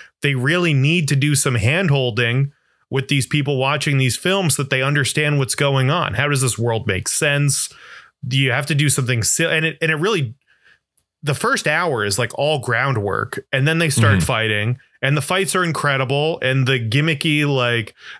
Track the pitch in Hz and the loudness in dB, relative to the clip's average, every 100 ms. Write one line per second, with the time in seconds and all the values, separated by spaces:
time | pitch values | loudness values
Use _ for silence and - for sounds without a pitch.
0 | - _ 143 131 135 175 170 139 143 175 | -20 _ -2 0 0 2 2 2 2 2
1 | 147 139 147 143 143 120 110 170 185 139 | 2 2 2 2 2 0 2 2 2 2
2 | 123 110 117 127 139 - _ _ _ 135 | 0 0 0 0 -2 -6 _ _ _ -4
3 | 131 143 - 147 139 135 135 147 156 139 | 0 0 0 -2 0 0 0 0 0 0
4 | 127 - 180 196 175 143 139 131 135 147 | 0 0 0 0 0 0 -2 -2 0 0
5 | 127 156 147 147 123 - 143 135 131 170 | 0 0 0 0 0 0 2 2 2 0
6 | - 101 147 139 127 - 117 113 104 92 | 0 0 0 0 0 0 -2 -2 -2 -4
7 | - - 151 143 143 - - - - - | -2 -2 0 2 2 0 -4 -10 -20 -20
8 | - _ 123 135 131 123 139 143 147 143 | -20 _ -2 0 2 0 0 0 2 0
9 | 123 120 101 - 165 160 160 151 160 156 | 0 0 0 0 0 0 -2 -2 -2 0
10 | 190 196 120 - _ _ _ _ _ _ | 0 0 -2 -8 _ _ _ _ _ _
11 | _ _ 147 139 226 269 151 156 175 120 | _ _ -4 -2 -2 0 0 0 0 -2
12 | 101 98 117 - 143 151 120 117 135 117 | -2 -2 -2 -2 -2 -2 -2 0 0 0
13 | 101 107 107 - - 135 143 165 165 120 | -2 -2 -4 -6 -4 0 2 2 2 2
14 | 107 98 82 113 110 104 107 131 _ _ | 4 4 2 0 0 0 -2 -4 _ _
15 | 135 151 - 185 190 190 170 147 147 135 | -2 0 0 0 0 0 0 0 0 0
16 | 127 139 156 175 127 135 127 131 113 139 | 0 0 -2 -2 0 0 2 0 0 2
17 | 156 147 160 147 147 135 120 117 104 - | 2 0 0 0 0 0 0 -2 -4 -12
18 | - | -20